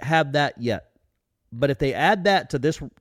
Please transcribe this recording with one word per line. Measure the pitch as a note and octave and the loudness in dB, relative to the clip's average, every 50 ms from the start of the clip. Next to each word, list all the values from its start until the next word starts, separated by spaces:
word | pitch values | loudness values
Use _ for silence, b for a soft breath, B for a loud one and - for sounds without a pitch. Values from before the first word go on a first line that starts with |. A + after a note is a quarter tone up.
have | - C3+ E3 D#3+ D#3 C#3+ C3+ | -4 0 2 2 2 2 0
that | D3 C#3+ C3+ - - | 0 0 0 -2 -4
yet. | A#2 A#2+ G#2+ F2 - _ _ _ _ _ _ _ _ _ _ _ _ _ - | -4 -4 -4 -4 -6 _ _ _ _ _ _ _ _ _ _ _ _ _ -8
But | A#2 C3+ C#3+ | -2 -2 0
if | C3+ - | 0 0
they | D3 C3+ B2+ | -2 -2 0
add | - D3 F3 G#3+ G3 F3 | 2 2 2 2 2 2
that | G3+ G3 F#3 - - | 2 2 2 0 -2
to | - C#3 | -6 -2
this, | B2 D3+ D#3+ - D3 C3+ _ _ | -2 -2 -2 -2 -8 -16 _ _